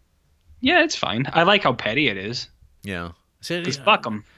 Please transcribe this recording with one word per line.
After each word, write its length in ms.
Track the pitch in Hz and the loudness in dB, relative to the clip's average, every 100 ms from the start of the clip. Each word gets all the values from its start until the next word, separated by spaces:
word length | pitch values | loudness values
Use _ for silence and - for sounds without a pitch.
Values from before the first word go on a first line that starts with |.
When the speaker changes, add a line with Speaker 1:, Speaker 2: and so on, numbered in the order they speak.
| _ _ _ _ _ - | _ _ _ _ _ -4
Speaker 1:
Yeah, 240 | 262 349 | 2 4
it's 120 | 311 - | 4 0
fine. 300 | - 110 139 | -4 -4 0
I 120 | 170 | 2
like 200 | 170 202 | 4 4
how 100 | 156 | 2
petty 340 | 117 107 127 139 | 0 -2 0 0
it 80 | 98 | -2
is. 320 | 101 120 - _ _ _ | -6 -8 -10 _ _ _
Speaker 2:
Yeah. 280 | 101 90 85 - _ _ | -8 -6 -8 -12 _ _
So, 220 | - 175 | -8 -6
Speaker 1:
'Cause 140 | 170 135 | -4 -2
Speaker 2:
yeah, 60 | |
Speaker 1:
fuck 220 | 131 - 120 | 0 0 0
'em. 200 | 104 - | -8 -10